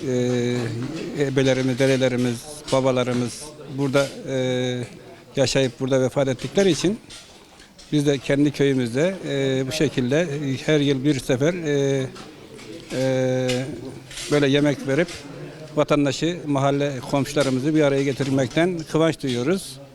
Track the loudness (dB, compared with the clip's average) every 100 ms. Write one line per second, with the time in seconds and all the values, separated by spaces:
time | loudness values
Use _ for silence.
0 | -2 0 0 0 0 -2 -4 -6 -6 -8
1 | -8 -2 0 2 4 4 2 2 4 4
2 | 2 2 0 -2 -8 -14 0 2 4 2
3 | 0 0 -2 -6 -16 -16 -12 -4 2 2
4 | 2 -4 -4 -2 0 0 -2 -4 -6 -12
5 | -20 -20 -8 0 2 4 0 0 0 2
6 | 2 2 0 -2 -2 2 4 4 0 -2
7 | -10 -20 -20 -20 -20 -20 -20 -20 -2 0
8 | 2 0 0 2 2 4 2 2 0 0
9 | 0 -2 -4 -2 0 0 -2 0 0 0
10 | 0 2 0 -2 -4 -2 2 2 4 2
11 | 2 0 0 2 2 0 -2 0 2 0
12 | -2 -8 -18 -20 -20 -18 -16 -16 -8 -2
13 | 0 2 0 0 0 -2 -4 -8 -12 -14
14 | -16 -12 0 2 4 4 2 0 -2 0
15 | 0 -4 -14 -14 -16 -16 -8 -2 2 2
16 | 2 0 -2 -4 -2 0 2 2 0 -4
17 | -2 -2 0 0 0 0 2 4 4 2
18 | 0 -2 0 0 2 2 0 0 -2 2
19 | 2 0 -4 -2 0 -2 -4 -16 -20